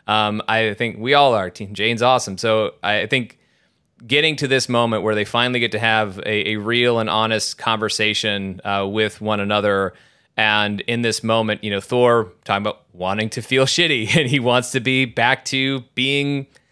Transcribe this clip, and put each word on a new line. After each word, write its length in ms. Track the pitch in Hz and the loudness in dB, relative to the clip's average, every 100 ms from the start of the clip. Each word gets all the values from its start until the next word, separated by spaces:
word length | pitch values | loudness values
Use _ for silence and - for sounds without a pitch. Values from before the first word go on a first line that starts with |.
| - | -2
Um, 340 | 107 107 107 - | 0 0 -2 -2
I 260 | 110 110 | 0 0
think 240 | 101 117 104 | -2 -6 -4
we 160 | 123 | 2
all 220 | 143 139 107 | 4 6 4
are. 160 | 92 | -2
Team 240 | - 98 101 | -8 -10 -2
Jane's 260 | 110 117 | -2 2
awesome. 380 | 123 127 101 92 | 2 2 0 -4
So 340 | 113 110 104 - | 0 2 0 -4
I, 200 | 101 104 | -2 -2
I 40 | 107 | 0
think 320 | 131 107 - _ _ _ _ _ _ 117 | -2 -2 -14 _ _ _ _ _ _ -2
getting 280 | 143 156 147 | 2 2 0
to 100 | 135 | 0
this 200 | 131 123 | 0 2
moment 360 | 120 117 107 | 0 2 0
where 100 | 107 | 0
they 100 | 104 | -2
finally 360 | 101 120 123 123 | 0 0 0 0
get 120 | 117 | -2
to 60 | 104 | 0
have 380 | 113 110 107 92 - | 2 2 0 -4 -4
a, 280 | 104 - | -2 -2
a 20 | 107 | -4
real 420 | 107 120 120 117 | -2 2 2 2
and 100 | 110 | 0
honest 520 | 107 113 110 - - | 0 0 0 -4 -4
conversation, 1000 | 117 110 110 - 107 101 110 101 95 92 101 | -2 -2 -2 0 0 0 -2 -4 -6 -8 -4
uh, 220 | 98 98 | -2 -2
with 320 | 107 110 - | 0 -2 -2
one 180 | 107 104 | -4 -2
another. 540 | 101 104 101 98 95 - _ _ _ - | 0 0 2 0 -2 -6 _ _ _ 0
And 460 | 107 107 104 101 | 2 2 0 -4
in 220 | - 120 | -4 -2
this 200 | 117 110 | -2 -2
moment, 400 | 113 113 110 104 | 0 0 0 -2
you 60 | 104 | -4
know, 100 | 98 | -6
Thor 540 | - 123 123 117 110 - | -2 4 4 4 0 -6
talking 200 | - 98 | -2 -2
about 220 | 104 - _ | -2 -6 _
wanting 380 | 87 92 104 110 | -6 -4 -2 -2
to 120 | 127 | -4
feel 220 | - 131 135 | -2 2 2
shitty 520 | - 165 127 110 131 | 2 2 0 0 0
<laughs> 0 | |
and 100 | 123 | 2
he 120 | 139 | 2
wants 320 | 120 123 123 | 2 2 2
to 80 | 131 | -2
be 260 | 120 131 123 | 0 0 0
back 400 | 117 120 131 - | 2 2 2 -2
to 380 | 135 135 135 117 | -2 -2 -4 -8
being 540 | 123 131 143 143 139 139 _ _ | -4 -2 0 -2 -4 -6 _ _